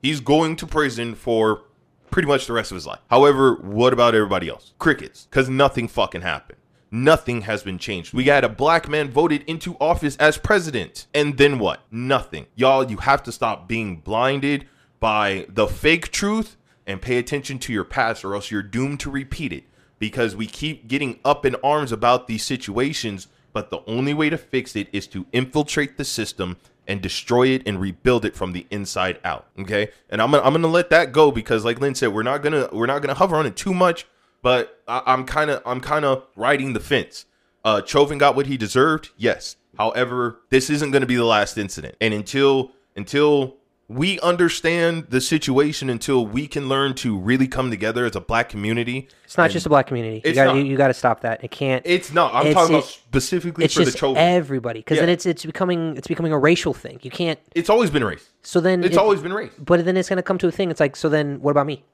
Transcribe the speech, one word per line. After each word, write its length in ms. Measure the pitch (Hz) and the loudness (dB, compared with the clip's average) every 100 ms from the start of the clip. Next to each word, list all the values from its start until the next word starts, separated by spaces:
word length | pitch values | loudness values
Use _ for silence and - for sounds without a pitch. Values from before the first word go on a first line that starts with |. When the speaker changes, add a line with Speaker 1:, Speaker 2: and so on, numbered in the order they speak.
Speaker 1:
He's 180 | 135 151 | 0 -2
going 360 | 120 151 160 160 | 2 4 4 -2
to 100 | 165 | -4
prison 480 | 156 147 113 117 | -2 -2 -2 -8
for 480 | 107 - 113 110 107 _ _ _ _ _ | -8 -2 2 2 0 _ _ _ _ _
pretty 160 | - 151 | -2 2
much 180 | 139 - | 0 0
the 60 | |
rest 160 | 117 107 | -4 -4
of 60 | 92 | -10
his 100 | 76 | -12
life. 140 | - _ | -14 _
However, 440 | 123 143 135 135 113 | 6 8 8 4 4
what 360 | 92 104 123 | -2 2 4
about 220 | 123 120 | 6 4
everybody 340 | 110 104 95 85 | 4 2 0 -4
else? 240 | 62 - _ | -10 -18 _
Crickets, 500 | 165 143 - - - | 0 0 -4 -18 -4
'cause 180 | - 131 | 0 0
nothing 380 | 131 143 135 117 | 2 2 2 -6
fucking 340 | - 98 90 | -2 -2 -2
happened. 360 | 87 69 _ - _ _ _ | -6 -6 _ -20 _ _ _
Nothing 520 | 110 135 160 - 120 | 0 4 4 2 -6
has 200 | 101 107 | -4 -6
been 140 | 98 92 | -6 -10
changed. 360 | - 98 82 | -8 -8 -6
We 100 | 117 | 0
had 200 | 131 143 | 4 4
a 40 | 123 | 2
black 400 | 107 143 165 147 | 0 0 0 0
man 220 | 151 143 | -4 -2
voted 320 | 127 165 147 - | 0 2 0 -4
into 280 | 160 180 170 | -10 -10 -4
office 360 | 151 170 151 135 | 0 0 -2 2
as 200 | 151 156 | 2 2
president. 680 | - 208 160 123 87 - - | 0 0 0 -6 -8 -12 -6
And 240 | 147 147 139 | -2 -2 4
then 200 | 143 135 | 2 4
what? 220 | 95 67 _ | -2 -4 _
Nothing. 560 | 110 127 135 - 80 62 | -10 -2 -2 -2 -14 -16
Y'all, 340 | - 127 135 127 | 0 2 4 0
you 100 | 104 | -4
have 240 | - 139 | 0 0
to 80 | 127 | 0
stop 340 | 113 117 95 87 | -6 -6 -6 -8
being 300 | 113 107 87 | -6 -6 -10
blinded 680 | 78 110 127 139 139 143 - _ _ _ | -6 -2 0 0 -2 -4 -6 _ _ _
by 460 | 110 107 101 98 - | -2 0 0 -2 -6
the 180 | 98 104 | -2 0
fake 460 | - 147 170 - | 2 2 2 0
truth 440 | - 202 220 220 _ _ _ - | -4 -2 -2 -6 _ _ _ -12
and 160 | 98 | -12
pay 140 | 120 123 | -4 -4
attention 400 | 123 147 135 135 | -2 -6 -8 -10
to 120 | - | -6
your 100 | 110 | -6
past, 400 | 90 - 117 110 | -4 -2 -2 -2
or 100 | - | -6
else 160 | 101 98 | -8 -6
you're 100 | 107 | -8
doomed 380 | 101 113 135 143 | -6 -4 -4 -6
to 100 | 143 | -8
repeat 420 | 139 135 - 147 | -8 -8 -10 -8
it. 120 | 76 _ _ _ _ | -10 _ _ _ _
Because 380 | 107 127 117 98 | -8 -2 -2 -2
we 100 | 110 | -10
keep 400 | - 151 156 113 | -6 -8 -8 -6
getting 320 | 135 139 117 | -4 -4 -4
up 200 | 139 143 139 | 0 2 0
in 100 | 123 | -2
arms 260 | 135 151 139 | 0 0 -2
about 360 | 110 120 123 - | 0 2 2 0
these 160 | 110 | -8
situations, 840 | - 131 - 101 139 156 117 98 - _ _ | -4 -6 -4 -2 -2 -4 -8 -8 -14 _ _
but 180 | - - | -10 -8
the 100 | - - | -10 -6
only 260 | 113 135 | -4 -2
way 140 | 147 151 | 0 -2
to 60 | 156 | -2
fix 380 | - 131 127 107 | -4 -4 -4 -8
it 100 | 98 | -6
is 140 | 101 - | -8 -8
to 180 | 98 92 | -12 -4
infiltrate 640 | 117 131 151 147 - 143 - | -4 -2 -2 -2 -2 -4 -6
the 80 | |
system 540 | 139 - 107 - 92 90 _ _ - | -8 -6 -6 -6 -10 -10 _ _ -8
and 140 | 101 | -6
destroy 480 | 92 - - 120 127 | -6 -8 0 2 4
it 140 | 131 131 | 2 -2
and 140 | 95 | -4
rebuild 440 | 98 90 127 123 | -6 -2 0 2
it 120 | 104 - | 0 -6
from 160 | 92 | -8
the 140 | 90 - | -8 -8
inside 480 | 104 98 - 92 87 | -10 -8 -4 -4 -4
out. 220 | 92 71 - - | -6 -8 -12 -14
Okay? 300 | 95 104 104 _ _ | -4 -2 -2 _ _
And 100 | 104 | -2
I'm 80 | 117 | 2
gonna, 120 | 147 | 4
I'm 80 | 131 | 4
gonna 140 | 156 165 | 2 2
let 220 | 170 175 | 2 4
that 220 | 160 151 | 4 4
go 200 | 131 151 | 4 4
because, 320 | 120 107 113 | 4 -2 -2
like 160 | 113 117 | 0 -2
Lynn 140 | 139 131 | -2 0
said, 120 | 123 | -2
we're 140 | 104 | 0
not 200 | 113 143 | -2 -2
gonna, 260 | 143 156 127 | -2 -2 -2
we're 140 | 104 117 | -2 0
not 140 | 143 | 0
gonna 120 | 147 | -2
hover 200 | 135 190 156 | 0 2 2
on 100 | 147 | -2
it 100 | - | -4
too 160 | 196 | -6
much, 340 | 185 180 170 - _ _ _ | 0 2 0 -8 _ _ _
but 400 | 123 127 113 - - | 0 0 0 -10 -6
I, 140 | 123 127 | -4 0
I'm 180 | 127 | 0
kinda, 380 | 131 156 151 139 | 0 -2 -2 -2
I'm 160 | 117 127 | -4 -8
kinda 440 | - 151 143 131 - - | -2 -2 0 -2 -4 -4
riding 380 | 117 143 135 | 0 0 0
the 60 | 113 | -6
fence. 440 | - 135 90 - - _ _ _ | -2 -2 -2 -12 -20 _ _ _
Uh, 160 | 110 104 101 | 0 0 2
Chauvin 320 | 131 143 147 | 2 2 4
got 180 | 143 127 | 2 4
what 80 | 139 | -2
he 120 | 135 | -2
deserved, 520 | 107 127 147 156 - _ | 0 2 2 2 -6 _
yes. 400 | 113 90 - - _ - | -2 -2 -6 -18 _ -4
However, 600 | 110 - 127 123 120 113 _ | -2 0 -2 -2 -4 -6 _
this 180 | 131 131 | 2 2
isn't 220 | 147 147 | -2 2
gonna 160 | 139 127 | 0 2
be 100 | 123 | 2
the 80 | |
last 320 | 117 107 101 - | 4 4 2 -2
incident. 380 | 98 - 76 - | -8 -8 -14 -4
And 100 | 110 | -2
until, 600 | 104 104 139 139 135 131 _ _ - | -2 -4 2 4 4 0 _ _ -14
until 600 | 101 139 147 147 131 - _ _ _ | -6 2 4 2 0 -8 _ _ _
we 300 | 117 175 185 | -4 -2 0
understand 840 | 175 175 175 - 160 170 170 165 160 | 0 2 2 2 -2 0 0 -2 -2
the 100 | 123 | -2
situation, 680 | 131 160 147 135 147 156 135 | 0 -2 0 2 2 0 -6
until 360 | 117 - 135 110 | -6 0 0 0
we 200 | 113 147 | -4 -6
can 220 | 151 139 | -8 -4
learn 260 | 135 139 | -2 -2
to 240 | 131 127 104 | -2 -4 -4
really 280 | 92 131 131 | 0 2 2
come 240 | 131 127 | -2 -4
together 360 | 107 107 113 120 | -4 -4 -2 -2
as 100 | 98 | -4
a 40 | |
black 280 | 92 113 120 | -4 -2 -2
community 600 | 104 104 113 117 127 135 _ | -4 -4 -2 -4 -6 -12 _
Speaker 2:
It's 120 | _ - | _ 2
not 80 | |
Speaker 1:
and 80 | 165 | 2
Speaker 2:
just 140 | 175 175 | 2 4
a 20 | |
black 180 | 147 131 | 4 4
community. 300 | 123 113 110 | -4 -4 -4
You 60 | |
Speaker 1:
It's 120 | 151 135 | 0 4
Speaker 2:
gotta, 180 | 135 | 4
Speaker 1:
not. 40 | 135 | 4
Speaker 2:
you, 60 | |
you 120 | 143 135 | 2 2
gotta 180 | 139 | 2
stop 260 | 123 120 113 | 4 0 0
that. 240 | 117 113 | -4 -6
It 60 | 120 | -8
can't 320 | - 139 131 | -6 -2 -2
Speaker 1:
It's 280 | 170 180 - | 0 0 0
not. 200 | 151 151 | 0 2
I'm 120 | 113 151 | 2 4
Speaker 2:
it's, 80 | |
Speaker 1:
talking 220 | 151 165 156 | 4 6 4
about 80 | |
Speaker 2:
it, 60 | 135 | 0
Speaker 1:
specifically 760 | - _ 131 - 180 170 165 160 | -12 _ -2 0 -4 -4 -2 0
Speaker 2:
it's 80 | |
Speaker 1:
for 60 | - | 2
the 60 | 165 | 2
Speaker 2:
just 120 | - | 2
Speaker 1:
Chauvin. 180 | 143 135 | 0 4
Speaker 2:
everybody, 640 | 170 180 147 135 120 113 | 4 4 0 -4 -4 -8
'cause 160 | - 156 | -2 2
then 100 | 170 | 2
Speaker 1:
Yeah. 60 | |
Speaker 2:
it's, 120 | 175 185 | 2 0
it's 180 | 165 | -4
becoming, 520 | 156 - 180 175 165 139 | -6 -4 -2 0 -2 -6
it's 100 | - | -6
becoming 240 | 165 165 | -4 0
a 60 | 151 | 2
racial 340 | 147 170 170 | 4 4 0
thing. 260 | 127 - - | -6 -10 -16
You 80 | 131 | -16
can't 280 | - 170 156 _ | -6 -6 -6 _
Speaker 1:
It's 140 | 170 170 | -6 2
always 220 | 220 220 | 2 4
been 140 | 143 | 2
race. 260 | 110 76 _ _ | -2 -6 _ _
Speaker 2:
So 180 | - 180 | -2 0
then 240 | 170 185 | 2 2
Speaker 1:
It's 120 | 180 170 | 2 4
Speaker 2:
it 20 | |
Speaker 1:
always 220 | 208 202 | 4 2
been 140 | 156 | -2
race. 180 | 196 214 - | -8 -10 -14
Speaker 2:
But 260 | 143 175 | 2 2
then 120 | 170 185 | 4 0
it's 100 | 180 | 0
gonna 140 | 185 | -2
come 160 | 175 185 | -2 0
to 100 | 180 | -2
a 40 | |
thing. 180 | - 190 | 0 -4
It's 100 | 156 | 0
like, 160 | 143 139 | 0 0
so 120 | 156 | 0
then 300 | 151 143 139 | 0 0 -2
what 80 | 139 | 0
about 160 | 143 143 | 2 0
me? 180 | 135 _ | -6 _